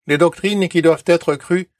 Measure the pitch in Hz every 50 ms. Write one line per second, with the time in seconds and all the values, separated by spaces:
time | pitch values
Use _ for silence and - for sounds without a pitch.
0 | - - 147 147 170 170 - - - 196 202 202 190 170 - 175 156 165 160 147
1 | - - 170 165 - - 147 143 - - 175 180 185 _ _ _